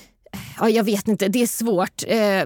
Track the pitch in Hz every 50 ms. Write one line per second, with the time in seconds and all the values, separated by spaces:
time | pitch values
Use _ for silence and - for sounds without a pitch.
0 | - _ _ _ _ - - 196 - - - - - 226 214 233 196 226 202 196
1 | - 220 208 - 196 202 190 247 233 226 - - 226 233 196 175 185 - - -
2 | - - 214 226 214 202 196 190 151